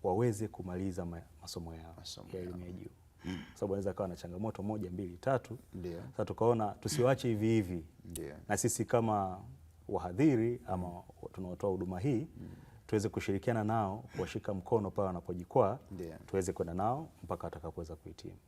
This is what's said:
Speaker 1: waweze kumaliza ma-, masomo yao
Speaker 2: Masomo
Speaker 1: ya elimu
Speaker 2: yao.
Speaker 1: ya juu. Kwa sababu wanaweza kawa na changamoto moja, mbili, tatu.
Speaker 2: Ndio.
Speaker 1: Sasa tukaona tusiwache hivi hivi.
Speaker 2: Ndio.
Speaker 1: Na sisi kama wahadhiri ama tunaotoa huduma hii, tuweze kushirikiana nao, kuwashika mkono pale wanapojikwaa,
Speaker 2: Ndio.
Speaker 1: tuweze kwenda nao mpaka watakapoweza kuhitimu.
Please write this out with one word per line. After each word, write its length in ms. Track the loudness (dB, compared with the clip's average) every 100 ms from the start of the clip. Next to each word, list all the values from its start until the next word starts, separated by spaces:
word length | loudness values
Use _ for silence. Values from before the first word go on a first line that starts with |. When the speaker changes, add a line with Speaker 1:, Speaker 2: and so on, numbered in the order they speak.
Speaker 1:
waweze 460 | 2 4 2 2 -4
kumaliza 560 | -6 -6 -2 -2 -2
ma-, 180 | -4 -8 -12 -16
masomo 320 | -10 -8 -8
yao 200 | -10 -14 -14
Speaker 2:
Masomo 300 | -12 -12 -8
Speaker 1:
ya 80 | -6
elimu 180 | -6 -6
Speaker 2:
yao. 80 | -8
Speaker 1:
ya 60 |
juu. 180 | -10 -12 -16 -20 -10
Kwa 320 | -6 -6 -8
sababu 180 | -4 0
wanaweza 200 | 0 0
kawa 160 | 0 -2
na 80 | -4
changamoto 460 | -8 -4 -4 -2
moja, 280 | -4 -2 -2
mbili, 260 | -4 -6 -2
tatu. 420 | 2 2 0 -14 -10
Speaker 2:
Ndio. 260 | -8 -6 -6 -6
Speaker 1:
Sasa 140 | -4
tukaona 440 | -2 4 4 6 2
tusiwache 600 | -2 -2 4 6 6 4
hivi 180 | 4 6
hivi. 380 | 6 4 -2 -6 -16
Speaker 2:
Ndio. 300 | -10 -8 -8 -10 -2
Speaker 1:
Na 80 | 2
sisi 280 | 2 2
kama 560 | 4 4 6 2 2 -4 -10 -16 -20 -16 -4
wahadhiri 720 | -2 0 6 6 8 4 0 -2
ama 240 | -2 -2 -6 -12 -14 -12
tunaotoa 380 | -8 -8 0 0
huduma 300 | 2 0 0
hii, 260 | 2 2 0 -10 -14 -14 -18 -20 0
tuweze 220 | 2 2
kushirikiana 560 | 0 0 2 2 2
nao, 400 | 4 2 2 -2 -6 -4
kuwashika 380 | -4 -4 -4
mkono 360 | -4 2 2 2
pale 160 | 0 0
wanapojikwaa, 720 | -2 -4 -6 2 4 6 2 -8
Speaker 2:
Ndio. 240 | -8 -8 -10 0
Speaker 1:
tuweze 260 | 0 2
kwenda 220 | 0 -2
nao 340 | 2 2 0 -6 -12
mpaka 200 | -6 -4 -4
watakapoweza 500 | -6 -8 -8 -8 -10
kuhitimu. 380 | -12 -12 -14 -14